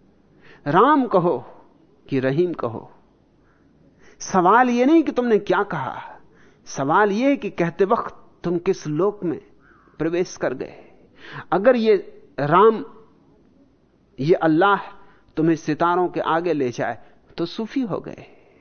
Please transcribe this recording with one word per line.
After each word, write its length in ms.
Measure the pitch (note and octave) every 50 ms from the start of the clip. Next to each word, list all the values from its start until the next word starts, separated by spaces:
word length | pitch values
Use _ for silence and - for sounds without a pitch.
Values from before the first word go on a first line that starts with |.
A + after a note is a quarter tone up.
| _ _ _ _ _ _ _ _ - - - - -
राम 400 | C#3+ D3 F#3 A3+ C#4+ D#4 C#4 B3+
कहो 320 | G3+ - F3+ D#3+ F3+ C3+ A#2+ - - - - - _ _ _ _ _ _ _ _ -
कि 120 | C#3 C3
रहीम 320 | B2+ C3 C3 D#3+ F3+ F3
कहो, 380 | D3+ - - A#2 A2 - - - - _ _ _ _ _ _ _ _ _ _ _ _ _ _ _ _ _ _ _ _ _ - - - -
सवाल 520 | - - - F#3 E3+ - - B3 C4 B3
ये 140 | A#3+ A#3+ B3+
नहीं 180 | C#4+ E4 E4
कि 100 | D4 C#4+
तुमने 260 | G#3+ B3 B3 A#3+ G#3+ G3
क्या 240 | G3+ - F3+ F#3
कहा, 580 | G3+ - F3+ D3 B2+ A#2 - - - - - - - _ _ - - - _ _ -
सवाल 480 | - - - C3+ C#3 D#3+ G3 G#3+ G#3
ये 180 | F#3+ A3 C4 C#4
है 60 | C#4
कि 140 | - G#3 F#3
कहते 340 | - - E3+ E3+ - - G3
वक्त 580 | F#3 A#3 G#3+ - - - - - _ _ _ -
तुम 140 | E3+ F3 E3+
किस 280 | - G3 F3+ - -
लोक 380 | D#3 D3+ D3+ F#3+ G#3 G3+ - -
में 160 | E3 C3 D#2+ - _ _ _ _ _ _ _ _ _ _ -
प्रवेश 380 | D#3 E3 E3+ F3 F3+ - -
कर 180 | - F#3 C#3 -
गए। 300 | - - - - - - - - _ _ _ _ - - - - C#3+ - -
अगर 240 | - F#3+ G3+ C4 B3+
ये 200 | A#3+ A3 A3 G#3 F3+ - - - - - _ - -
राम, 440 | C#3 D3 E3 F#3 G#3 A3+ A3 F#3+ - - - - - _ _ _ _ _ _ _ _ _ _ _ _ _ _ _ _ _ _ _ _ _ _ -
ये 140 | C3+ D#3+ F#3+
अल्लाह 440 | - D#3+ E3 D#3 D#3+ F#3+ G3+ G3 F#3 - - - - - - - _ _ _ -
तुम्हें 200 | D#3+ D#3 E3+ D#3+
सितारों 520 | D#3 - D#3+ D3 - E3+ F3 F3 F3+ F3+ D#3+
के 120 | D3 D#3+
आगे 320 | - - D#3 E3+ F3 F3
ले 180 | D#3 D3 C3 B2
जाए 280 | A#2 - B2+ G#2+ A#2 - - - _ _ _ _ - -
तो 80 | E3+
सूफी 340 | E3+ - - A3+ - - C#4
हो 200 | B3+ G3 D3 -
गए। 260 | - - - - - - - _ _ _ _ _